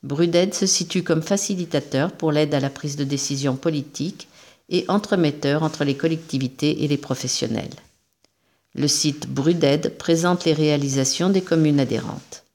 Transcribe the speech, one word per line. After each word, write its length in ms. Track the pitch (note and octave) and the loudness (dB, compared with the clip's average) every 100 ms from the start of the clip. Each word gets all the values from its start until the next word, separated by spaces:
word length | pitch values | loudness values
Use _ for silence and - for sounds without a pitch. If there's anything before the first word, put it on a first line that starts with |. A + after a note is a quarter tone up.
Brudède 500 | C3+ C#3+ E3+ E3+ F#3+ | -6 0 2 4 2
se 120 | - F#3+ | 0 0
situe 360 | - F3 F#3 | 0 0 -2
comme 200 | F3 D#3+ | 0 0
facilitateur 880 | D#3+ G3+ - F#3+ E3+ D3+ C#3 C3+ E3 | 2 -2 -2 -4 -2 -4 -2 -2 -2
pour 200 | - D#3+ | -2 0
l'aide 220 | D3 D3+ | 2 2
à 60 | D3 | 2
la 100 | C#3 | -2
prise 260 | C#3 D3 C#3+ | -4 -8 -4
de 80 | |
décision 520 | C#3 C#3 - C#3+ C#3 C3 | -2 -2 -4 -2 -2 0
politique 720 | E3+ D3+ C3+ - D#3 - - - - _ _ | -2 -2 -6 -6 -8 -8 -20 -20 -20 _ _
et 160 | F3 - | -2 0
entremetteur 760 | G3+ G#3 G3 D#3 D3 C#3 D3 | -2 0 2 2 0 0 0
entre 200 | D#3 - | 0 -2
les 120 | C#3+ C#3 | -2 0
collectivités 880 | E3 D#3+ - C#3 C3 - D3 D3+ | 0 -2 -4 -4 -4 0 0 0
et 40 | D3+ | 0
les 80 | C#3 | -2
professionnels. 800 | - B2+ B2+ - A#2 A2 - - - _ _ _ _ _ _ _ _ | -2 -6 -4 -4 -2 -4 -6 -12 -20 _ _ _ _ _ _ _ _
Le 140 | - C#3+ | -4 0
site 400 | C#3+ D3+ C#3+ B2+ | 2 0 -2 -6
Brudède 680 | C3+ C#3+ F3 C#3+ D3 - - | 0 2 4 4 2 0 -4
présente 460 | - E3 F3 F3+ | 0 2 2 2
les 100 | E3+ | 2
réalisations 760 | D3+ D3+ D3 C#3 C3+ C3+ - F3+ | 2 4 2 0 0 0 0 2
des 120 | F#3+ | 2
communes 380 | F#3 E3 D#3 C#3+ | 2 2 4 4
adhérentes. 640 | B2+ A2 - - - - _ | 2 0 -4 -10 -12 -20 _